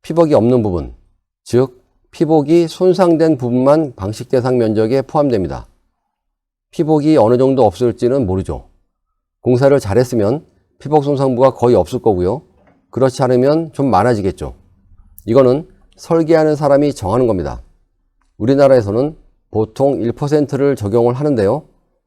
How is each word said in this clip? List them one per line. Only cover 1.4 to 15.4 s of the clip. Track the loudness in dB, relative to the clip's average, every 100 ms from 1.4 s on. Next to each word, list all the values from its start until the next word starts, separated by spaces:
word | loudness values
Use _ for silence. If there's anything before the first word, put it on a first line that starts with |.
즉 | -4 -2 -2 -6 _ _ _
피복이 | -6 0 0 2 0 0
손상된 | 0 0 2 2 2 0 0
부분만 | -2 0 2 2 0 -6
방식 | -10 -10 -4
대상 | -2 0 0
면적에 | 0 0 0 -2
포함됩니다. | -2 -2 0 0 -4 -8 -16 _ _ _ _ _ _ _ _ _ _
피복이 | -6 0 0 2 2
어느 | 4 2
정도 | 2 2 0
없을지는 | 2 -2 -2 -2 -2 -2
모르죠. | -4 -6 -10 -12 _ _ _ _ _ _ _
공사를 | -2 2 4 2
잘했으면 | 0 -2 0 -2 -2 -4 -8 _ _ _
피복 | -2 -2 0
손상부가 | -2 -2 2 0
거의 | 2 2 2
없을 | 0 -2
거고요. | -2 0 -2 -4 -10 _ _ _ _
그렇지 | -2 -2 0
않으면 | 0 2 2 0 -4
좀 | -6 0
많아지겠죠. | 0 2 0 -4 -6 -12 -14 _ _ _ _ _ -16 -2
이거는 | 2